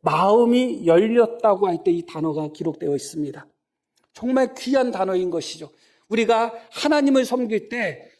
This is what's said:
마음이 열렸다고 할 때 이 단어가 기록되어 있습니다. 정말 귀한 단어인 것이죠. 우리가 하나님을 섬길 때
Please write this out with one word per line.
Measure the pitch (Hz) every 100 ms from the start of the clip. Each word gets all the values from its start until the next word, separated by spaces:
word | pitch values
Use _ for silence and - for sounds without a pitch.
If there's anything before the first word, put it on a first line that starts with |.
마음이 | - 185 190 220 233 247 254 -
열렸다고 | 165 165 220 240 233 - 220 190 196
할 | 165
때 | 185
이 | 170
단어가 | 165 160 160 151 151
기록되어 | - 160 147 160
있습니다. | 143 - 160 147 - - _ _ _ _ _ _
정말 | - 240 262 247
귀한 | - 247 269 247
단어인 | 196 190 185 185
것이죠. | 170 - 160 156 _ _ _ _
우리가 | 220 220 226 233 - -
하나님을 | - 302 302 277 269
섬길 | 254 247 240 214 -
때 | 240 190 139 -